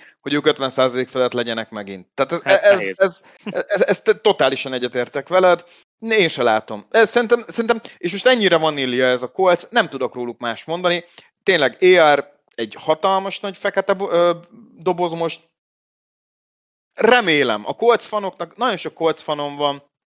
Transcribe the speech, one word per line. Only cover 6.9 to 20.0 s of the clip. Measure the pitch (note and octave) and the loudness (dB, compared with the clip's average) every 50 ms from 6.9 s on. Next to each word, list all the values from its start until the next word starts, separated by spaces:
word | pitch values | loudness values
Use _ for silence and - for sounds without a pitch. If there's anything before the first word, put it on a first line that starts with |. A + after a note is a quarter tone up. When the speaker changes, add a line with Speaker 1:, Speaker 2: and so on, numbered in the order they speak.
Speaker 1:
Ez | - A3+ A3+ - | 2 2 2 2
szerintem, | - A#3+ A#3+ G3+ A#3+ A#3 G#3+ | 2 0 0 2 0 0 -2
szerintem, | - - - A3+ A3 A#3 A3 - - - - | -4 -8 -4 -2 -2 -2 -4 -6 -16 -14 -10
és | - F3 | -8 -8
most | F#3 G3 - | -4 0 2
ennyire | B3+ B3+ A#3 G#3 F3+ E3+ | 2 2 4 2 2 2
vanília | D#3+ D#3+ D#3 D3+ C#3+ C3 B2+ A#2+ B2+ B2+ | 2 2 0 -2 -2 -4 -2 0 0 2
ez | B2+ B2+ B2 | 2 0 0
a | B2 B2 | -4 -6
Colts, | - - F#3+ F#3 F3 - - - | -4 0 2 2 2 0 -2 -2
nem | A3 A#3+ F#3 D#3 | -2 -2 -2 -2
tudok | C#3 C3 C3 A2+ - | -4 -6 -6 -6 -6
róluk | B2+ B2 A#2+ A2+ - | -8 -8 -8 -8 -8
más | B2 A#2 A2 - - | -8 -8 -8 -8 -8
mondani. | D#3+ E3 F3+ F3+ F3 F3 E3+ E3+ _ _ - - _ _ _ | -8 -6 -4 -2 -2 -2 -4 -6 _ _ -20 -20 _ _ _
Tényleg | - - F#3 D#3+ C#3 B2+ - - | 0 0 2 2 2 0 0 4
A | F#3 F#3 F#3 F3 D#3+ D3+ D3 | 4 6 8 8 8 6 6
R | C#3 - - _ _ _ _ _ | 4 0 -4 _ _ _ _ _
egy | - A2+ G#2+ - | -10 -8 -8 -10
hatalmas | - - D3+ D#3 D#3 - F#3+ F#3+ F#3+ F#3+ G3 - - | -6 -2 -2 -2 0 0 0 0 0 -2 -4 -8 -10
nagy | - G3 F3+ | -10 -10 -8
fekete | - - G3+ - G3+ F#3+ - | -6 -6 -4 -4 -2 0 -2
bo-, | G3 F#3 G3+ - | -2 -2 -2 -2
ö, | E3+ E3+ F3 F3 E3+ E3 D#3+ _ - - - - _ | 0 2 2 2 0 -2 -6 _ -20 -20 -20 -20 _
doboz | F3+ D#3+ F#3 F3 E3+ F3+ E3 | -8 -4 -4 -2 -2 -2 -4
most, | E3 E3+ E3 D#3+ - - _ _ _ _ _ _ _ _ _ _ _ _ _ _ _ _ _ _ _ _ _ _ _ _ _ _ _ _ _ _ _ | -4 -4 -6 -6 -6 -10 _ _ _ _ _ _ _ _ _ _ _ _ _ _ _ _ _ _ _ _ _ _ _ _ _ _ _ _ _ _ _
remélem, | - - A3+ B3 B3 G#3 F3 D3+ D3 C3 A#2+ G#2+ G#2 G#2+ | 0 2 4 4 4 4 2 2 2 2 0 -2 -4 -4
a | - C#3+ | -8 -6
Colts | - A3+ A#3+ A#3 A3 - | 0 2 2 2 2 0
fanoknak, | - A3 G#3 G3 F#3 - - E3+ D#3+ _ | -4 -6 -6 -6 -6 -8 -10 -12 -12 _
nagyon | - A#3+ B3+ G3 | -4 -4 -4 -4
sok | E3 - D3+ - | -4 -8 -10 -6
Colts | - E3 D#3+ D#3 - | -2 -2 -2 -2 -2
fanom | - - D3+ D3 D3 D3 C#3+ | -6 -8 -6 -6 -6 -8 -6
van, | C#3+ D3 C#3+ C#3+ C#3 - _ _ _ | -4 -2 -2 -4 -4 -10 _ _ _